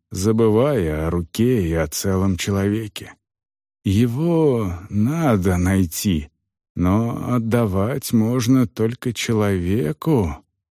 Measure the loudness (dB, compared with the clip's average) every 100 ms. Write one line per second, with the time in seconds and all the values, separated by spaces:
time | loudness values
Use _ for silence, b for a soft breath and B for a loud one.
0 | _ -4 0 2 4 4 2 2 0 -2
1 | -2 -2 -4 0 2 2 0 0 -2 -4
2 | -2 0 0 -2 -2 0 0 -2 -6 -12
3 | -16 -20 _ _ _ _ _ _ 0 2
4 | 2 0 0 2 2 2 -2 -6 -6 -2
5 | 0 0 2 2 2 2 2 2 0 -2
6 | -2 -2 -4 _ _ _ _ -4 0 0
7 | -2 -4 -4 -2 0 0 0 0 -2 -4
8 | -2 0 0 0 2 2 2 0 -4 -2
9 | -6 -6 -2 0 0 0 0 -2 -2 -4
10 | 0 2 0 -4 _ _ _